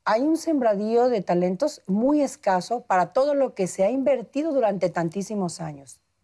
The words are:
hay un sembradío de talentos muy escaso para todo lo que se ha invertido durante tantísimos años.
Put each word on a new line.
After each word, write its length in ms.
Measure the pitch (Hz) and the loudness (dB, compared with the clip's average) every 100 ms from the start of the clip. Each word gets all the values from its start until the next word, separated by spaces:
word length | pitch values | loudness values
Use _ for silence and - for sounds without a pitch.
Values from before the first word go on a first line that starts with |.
| - | -2
hay 180 | 214 | 0
un 140 | 294 320 | 2 0
sembradío 720 | 320 302 240 202 214 233 247 | 0 0 2 0 0 2 2
de 140 | 233 | 0
talentos 600 | - 180 180 190 294 - - | 0 0 0 0 -2 -4 -4
muy 340 | 196 254 302 | 0 2 2
escaso 640 | 277 - - 185 175 240 | 0 -2 0 0 0 -6
para 300 | - 185 175 | 0 0 2
todo 220 | 262 285 285 | 2 2 2
lo 200 | 262 - | 0 -2
que 120 | 180 | -4
se 180 | - 190 | 0 0
ha 60 | |
invertido 600 | 262 269 254 220 269 320 | 2 2 0 -2 -4 -2
durante 380 | 277 220 196 180 | 0 0 0 -2
tantísimos 680 | 180 170 196 190 208 180 - | -2 -2 -4 -6 -4 -4 -6
años. 400 | 160 143 139 - _ _ | -12 -12 -18 -20 _ _